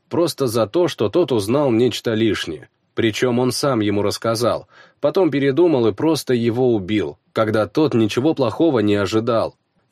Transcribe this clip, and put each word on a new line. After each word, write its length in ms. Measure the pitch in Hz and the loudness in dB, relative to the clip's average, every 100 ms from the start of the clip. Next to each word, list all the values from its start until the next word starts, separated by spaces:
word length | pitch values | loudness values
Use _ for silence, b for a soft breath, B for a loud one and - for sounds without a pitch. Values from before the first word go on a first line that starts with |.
| - | -6
просто 380 | - 170 - 135 | -2 -2 -2 -2
за 200 | 113 107 | 0 0
то, 220 | 170 170 | 0 0
что 220 | - 107 | 0 -2
тот 200 | 156 156 | 0 0
узнал 400 | 120 98 135 143 | 0 0 0 2
нечто 440 | 113 123 - - | 2 2 0 -4
лишнее. 560 | 110 113 92 - 78 - _ _ | 0 0 -2 -6 -12 -16 _ _
Причем 440 | - 143 - 127 123 | -4 -2 0 0 0
он 140 | 127 | 0
сам 280 | 120 143 123 | -2 -2 0
ему 200 | 104 101 | 0 0
рассказал, 680 | 101 95 117 113 117 82 - b b b | -2 -2 -4 -2 -2 -2 -6 b b b
потом 300 | 143 196 175 | -2 0 0
передумал 580 | 143 139 135 175 143 117 | 0 0 2 2 4 2
и 40 | |
просто 400 | 98 151 156 - | 0 0 -2 0
его 420 | 127 117 113 127 | 0 0 0 2
убил, 440 | 113 92 107 78 71 _ | 0 0 -2 -2 -8 _
когда 320 | - 107 110 104 | -2 0 0 0
тот 260 | - 156 | 0 0
ничего 400 | 120 110 120 139 | 2 0 0 0
плохого 460 | 156 143 - 165 127 | 0 -2 0 0 2
не 160 | 104 | 2
ожидал. 640 | 101 98 110 117 113 82 - _ _ _ | 0 0 -2 0 0 -2 -6 _ _ _